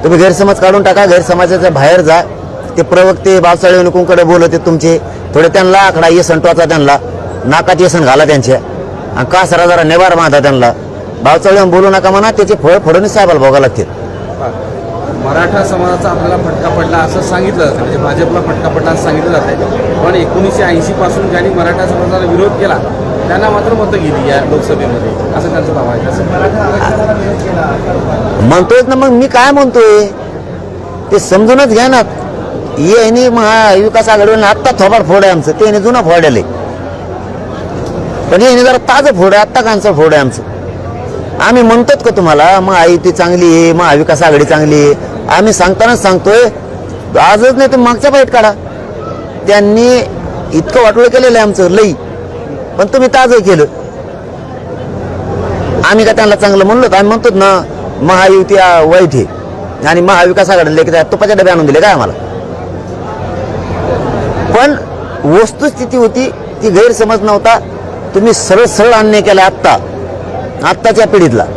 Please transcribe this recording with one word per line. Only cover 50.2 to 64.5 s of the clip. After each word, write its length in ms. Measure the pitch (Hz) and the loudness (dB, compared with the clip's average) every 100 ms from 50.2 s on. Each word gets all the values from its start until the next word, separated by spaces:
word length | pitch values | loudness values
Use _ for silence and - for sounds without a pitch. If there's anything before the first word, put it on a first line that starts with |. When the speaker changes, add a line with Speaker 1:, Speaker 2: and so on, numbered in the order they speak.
| - - - | -10 -10 -4
Speaker 1:
इतकं 300 | - - 523 | -4 0 2
वाटोळं 260 | 220 214 240 | 4 4 4
केलेलं 280 | 247 254 233 | 4 4 2
आहे 100 | 214 | 2
आमचं 220 | 190 180 | 0 2
लई, 240 | 190 214 147 - - - - - - - - | 2 2 0 -10 -12 -12 -12 -12 -12 -12 -4
पण 80 | 196 | 0
तुम्ही 240 | 262 254 | 2 2
ताजं 300 | 262 254 240 | 2 4 4
केलं. 260 | 190 170 147 - - - - - - - - - - - - - - - - - - - - - 170 | 4 2 2 -2 -14 -14 -14 -14 -14 -14 -14 -14 -12 -12 -10 -10 -10 -8 -8 -6 -6 -6 -4 -2 2
आम्ही 200 | 208 220 | 2 2
का 60 | |
त्यांना 240 | 220 214 208 | 2 2 2
चांगलं 300 | 202 196 196 | 2 2 2
म्हणलो? 200 | 233 247 | 2 2
आम्ही 220 | 190 202 | 2 2
म्हणतो 220 | 226 233 | 2 0
ना, 280 | 190 196 190 151 - - - | 2 2 2 -2 -10 -10 -4
महायुती, 560 | 147 185 190 190 185 196 | 0 2 4 4 4 2
आ, 220 | 185 170 | 4 4
वाईट 280 | 156 180 175 | 4 4 2
आहे 760 | 131 95 - - - - - 147 | 0 -4 -8 -12 -12 -12 -6 -2
आणि 140 | 170 | 0
महाविकास 480 | 175 180 180 185 180 | 2 2 2 2 2
आघाडीला 320 | 185 156 156 | 2 2 0
एक 300 | 160 165 156 | 2 0 0
तुपाच्या 240 | - 202 208 | 0 0 2
डबे 160 | 185 | 2
आणून 140 | 170 151 | 2 2
दिले 160 | 147 | 2
काय 100 | 208 | 2
आम्हाला? 220 | 165 104 - - - - - - - - - - - - - - - - - - 254 - - - - - | 0 -2 -6 -10 -12 -12 -12 -12 -12 -12 -12 -12 -12 -10 -8 -8 -8 -8 -6 -4 -4 -4 -4 -4 -4 -2